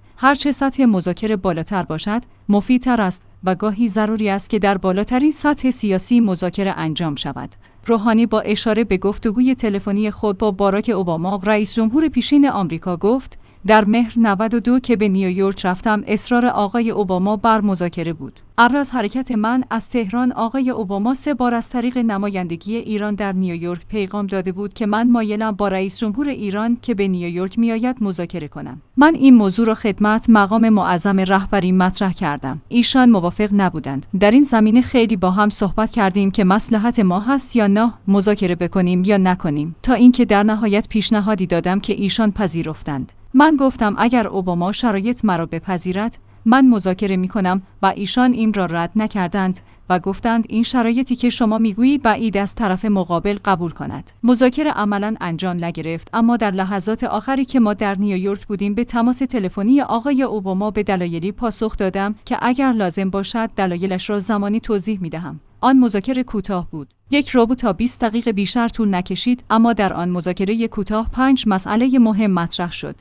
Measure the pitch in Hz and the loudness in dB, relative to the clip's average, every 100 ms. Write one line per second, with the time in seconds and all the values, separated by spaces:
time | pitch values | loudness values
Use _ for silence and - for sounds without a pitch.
0 | - - 262 277 285 254 269 269 247 190 | -20 -2 0 2 0 0 -2 2 2 2
1 | 180 175 214 214 185 160 160 196 - 156 | 0 -4 -2 -2 -2 -2 -4 -4 -4 -6
2 | 208 226 - - - 202 202 254 254 233 | -4 -4 -6 -8 0 0 2 0 2 0
3 | 185 - - - 185 180 214 202 233 214 | 0 -4 -12 -6 -4 -2 -2 0 0 0
4 | 214 220 208 196 - 214 196 190 190 185 | 0 0 -2 -2 -2 0 2 2 0 0
5 | 214 254 302 302 294 285 262 247 208 185 | 0 0 0 2 0 0 -2 -2 -2 -2
6 | - 240 208 180 180 196 190 - 160 151 | 2 2 4 0 -4 -2 -4 -4 -4 -4
7 | 160 143 143 131 - - - - - 226 | -4 -4 -8 -10 -12 -16 -20 -10 -2 0
8 | 226 220 233 220 - 208 233 214 214 226 | 4 2 2 0 0 -2 0 0 0 0
9 | 196 208 226 214 254 254 226 196 196 196 | 0 -2 -2 0 0 0 -2 -4 -2 -2
10 | 214 - 214 190 214 190 196 202 240 196 | -2 -2 -4 0 -2 0 0 2 0 -2
11 | 180 160 180 202 196 214 214 226 220 285 | -2 -2 -4 -4 0 0 0 0 0 2
12 | 311 247 - 294 277 202 170 165 190 170 | 0 0 2 4 4 2 -4 -4 -6 -2
13 | 202 254 - - - - 190 220 208 233 | 0 0 -4 -18 -20 -6 4 4 4 2
14 | 226 233 226 190 220 233 240 254 247 202 | 0 2 2 2 0 -2 0 0 2 0
15 | 214 190 185 185 196 196 185 185 226 214 | 2 0 0 0 -2 -2 -4 -2 -2 -2
16 | - 208 - 240 240 - 202 240 226 208 | -2 -4 0 0 2 0 -2 -2 -2 -2
17 | 190 185 196 214 233 220 202 180 175 170 | 0 0 0 0 2 2 2 0 -2 -4
18 | 165 160 135 - - - 240 285 269 247 | -6 -8 -12 -16 -6 2 2 2 -2 -2
19 | 302 254 262 220 214 254 254 226 - 247 | -2 -4 -4 -2 0 -2 -2 -6 -4 -4
20 | 196 240 247 - 226 269 254 233 190 196 | -2 -2 -2 -2 -4 -2 -2 -2 -4 -2
21 | 226 269 294 269 247 233 - 247 240 247 | -2 -2 -2 -2 0 -2 -4 -4 -2 -2
22 | 226 196 208 190 175 170 196 233 226 208 | -2 -2 -2 -4 -6 -8 -6 -8 -4 -4
23 | 208 202 202 190 185 170 175 175 - 214 | -4 -4 -4 -2 -4 -4 -6 -8 -6 -6
24 | 190 208 202 190 180 185 202 - 208 214 | -4 -4 -4 -4 -4 -6 -8 -4 -2 0
25 | 240 240 214 208 220 202 202 190 190 - | 2 2 0 -2 -4 -2 -2 -2 -4 -4
26 | 220 208 294 - 202 202 233 240 - 208 | -6 -4 -4 -4 -6 -4 -2 -2 -2 -2
27 | 196 180 175 175 190 226 233 226 247 254 | -2 -2 -4 -4 -4 -2 0 0 -2 -2
28 | 202 175 170 175 147 151 147 127 - - | -4 -4 -8 -8 -10 -12 -14 -14 -4 4
29 | 302 320 269 240 196 202 226 220 220 196 | 4 6 8 8 6 2 0 0 -2 0
30 | 208 220 - 220 190 226 226 208 175 175 | 0 2 4 4 4 4 4 4 2 0
31 | 202 190 190 190 196 202 180 185 185 190 | 0 0 2 0 2 0 2 4 2 0
32 | 196 165 170 147 135 143 - 240 233 262 | -2 -2 -4 -4 -6 -10 -2 0 2 6
33 | 247 202 170 - 208 202 185 165 135 139 | 6 6 2 -2 0 2 0 -2 -6 -8
34 | - 185 202 262 277 226 214 240 240 254 | -6 2 6 6 6 4 4 4 4 2
35 | 226 202 180 190 208 - 190 - 220 233 | 2 2 2 2 0 0 -2 0 -2 0
36 | 190 196 196 190 185 208 - 220 233 233 | 0 2 0 2 2 2 2 0 0 2
37 | 190 180 226 277 - 240 202 196 233 - | 2 0 0 -2 0 0 2 2 0 -2
38 | - 202 202 208 185 170 175 196 180 180 | 0 2 2 2 0 -2 -2 0 2 2
39 | 185 202 185 180 165 143 160 - - 226 | 2 2 2 0 -2 -4 -6 -4 0 6
40 | 247 247 208 202 214 214 220 202 - 220 | 6 6 4 4 2 2 2 0 0 -2
41 | - 214 202 196 180 170 170 196 - 196 | 0 0 0 0 0 0 0 0 -2 -2
42 | 196 - 214 190 185 160 156 151 - 139 | -2 0 0 0 -2 -2 -6 -8 -8 -8
43 | 123 - - 262 311 285 262 - 214 - | -8 -14 0 4 6 4 2 2 0 2
44 | 233 247 202 190 180 175 180 208 240 196 | 2 2 0 -2 -2 -2 -2 -2 -2 0
45 | 220 240 214 170 165 165 202 180 185 185 | -2 -2 0 0 -4 -8 -6 -6 -4 -4
46 | 233 - - - 226 254 262 220 185 185 | -6 -8 -18 -6 2 4 6 4 0 -2
47 | 202 185 185 214 185 190 - - 190 - | -2 -2 -2 -2 0 -2 -6 -2 -2 -2
48 | 196 254 254 247 220 202 175 170 170 214 | -2 2 2 2 0 0 -2 -2 -4 -2
49 | 214 208 175 202 185 185 - - - 180 | -2 -2 -4 -2 -2 -4 -12 -14 -4 -2
50 | 190 190 233 226 214 214 233 254 226 240 | -2 -4 0 0 0 -2 0 0 0 0
51 | 254 247 247 - 220 220 220 196 254 285 | -2 0 -2 0 0 2 0 2 2 2
52 | 233 208 226 196 196 - 214 185 220 196 | 2 0 0 -2 -2 -2 -2 0 0 0
53 | 175 170 208 202 - 180 175 - 147 143 | 0 -2 -2 -2 -2 -2 -2 -6 -10 -10
54 | - - 233 247 254 294 302 - 208 202 | -14 -2 2 4 4 2 -2 0 -2 -2
55 | 208 214 175 160 185 175 170 160 160 165 | -4 -4 -6 -4 -4 -4 -4 -6 -6 -8
56 | - 226 233 240 214 190 185 196 185 226 | -6 0 2 2 0 -2 -2 -2 -2 -4
57 | 240 208 269 269 262 262 214 208 208 196 | -2 -4 -2 -2 0 2 2 0 -2 -2
58 | 208 180 196 196 - 196 202 208 240 240 | -2 -2 -2 -6 -6 -4 -2 -2 -2 0
59 | 240 247 262 240 185 202 202 277 - 233 | 0 0 -2 -4 -4 -2 2 2 2 -2
60 | 277 269 262 214 190 190 214 208 208 190 | 0 0 0 -2 -4 -2 -2 -2 -2 -2
61 | 175 165 190 - 233 - 220 - 190 196 | -2 -4 -6 -4 -6 -4 -4 -2 -2 -2
62 | 202 208 - 247 240 254 269 233 180 196 | -4 -6 -6 -2 0 0 0 0 0 -2
63 | 190 196 190 233 226 - 190 175 190 185 | -2 -4 -4 -4 -4 -2 -2 -2 -4 -4
64 | - 208 190 208 202 220 - 202 196 202 | -4 -4 -2 -2 -2 -2 -2 -2 -2 -6
65 | 165 160 165 151 - - 247 269 240 202 | -6 -8 -10 -14 -18 -2 4 6 4 2
66 | 254 254 247 208 196 185 160 156 139 _ | -2 -4 -4 -6 -4 -6 -6 -10 -14 _
67 | - 285 - 254 233 254 240 175 240 - | -2 0 2 2 2 2 0 0 -2 -2
68 | 226 233 233 202 190 247 233 - 208 180 | -2 -2 -2 0 0 0 -2 0 0 -2
69 | 185 185 247 247 - 226 233 214 190 - | -4 -4 -2 -2 0 2 4 2 0 -2
70 | 175 180 175 180 190 226 226 214 196 214 | -4 -4 -4 -2 -2 -2 -2 -4 -4 -4
71 | 226 247 269 262 214 190 - 214 262 254 | -2 0 2 2 2 0 0 0 2 4
72 | 220 208 214 175 170 - 170 - 143 135 | 4 4 2 0 -2 -4 -6 -8 -12 -14